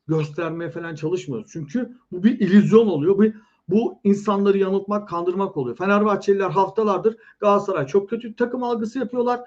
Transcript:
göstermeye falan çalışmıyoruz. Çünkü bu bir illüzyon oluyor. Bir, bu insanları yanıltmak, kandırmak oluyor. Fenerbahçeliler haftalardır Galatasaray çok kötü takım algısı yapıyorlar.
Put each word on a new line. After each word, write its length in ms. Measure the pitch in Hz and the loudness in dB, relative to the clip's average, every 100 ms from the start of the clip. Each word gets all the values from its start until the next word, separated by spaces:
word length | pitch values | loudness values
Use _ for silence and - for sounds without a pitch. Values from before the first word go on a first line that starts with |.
| - | -4
göstermeye 600 | 156 147 160 165 165 165 | -2 -2 -6 -6 -6 -8
falan 240 | 170 170 | -8 -10
çalışmıyoruz. 560 | 151 156 180 151 113 - | -8 -4 -4 -6 -10 -8
Çünkü 440 | 160 143 247 233 - - | -12 -6 -6 -6 -12 -14
bu 120 | 180 | 0
bir 160 | 208 262 | 2 2
illüzyon 460 | 180 202 156 214 220 | 4 4 6 6 4
oluyor. 320 | 160 160 196 | 2 2 4
Bir, 160 | 220 - _ _ - | 2 0 _ _ -2
bu 300 | 208 294 - | 0 0 -2
insanları 540 | 202 202 214 196 202 196 | 0 0 0 0 2 2
yanıltmak, 500 | 190 196 196 208 208 | 2 -2 -2 -6 -4
kandırmak 480 | 170 180 190 190 151 | -4 -4 -2 -4 -4
oluyor. 200 | 120 117 | -6 -4
Fenerbahçeliler 760 | 190 208 214 196 - 196 185 | 0 2 2 0 0 2 2
haftalardır 640 | 170 190 - 214 180 214 220 - - | 0 0 0 0 2 0 -2 -18 -2
Galatasaray 460 | 208 202 196 175 135 | 2 2 2 -4 0
çok 240 | 202 202 | 0 0
kötü 260 | 226 233 - | -8 -8 -4
takım 260 | 240 254 | -4 -2
algısı 360 | 240 233 220 269 | -4 -4 -4 -6
yapıyorlar. 420 | 226 247 240 247 | -6 -2 -2 -2